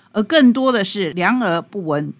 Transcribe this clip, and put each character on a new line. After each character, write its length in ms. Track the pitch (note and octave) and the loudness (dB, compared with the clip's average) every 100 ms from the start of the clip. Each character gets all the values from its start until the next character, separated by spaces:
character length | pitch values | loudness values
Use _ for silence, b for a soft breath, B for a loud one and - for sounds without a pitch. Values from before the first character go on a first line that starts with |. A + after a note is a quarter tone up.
| b | b
而 100 | G#3 | -6
更 280 | G#3+ D#4+ B3 | 0 4 4
多 180 | A#3+ C4 | 4 2
的 140 | A#3+ | 0
是 260 | G3 G3+ F3 | -2 -4 -4
两 260 | F3 F3+ B3+ | -2 -2 0
耳 220 | G#3+ E3+ | -2 -2
不 200 | E3+ G#3 | -4 -10
闻 300 | D#3+ D3 D3 - | -4 -4 -4 -8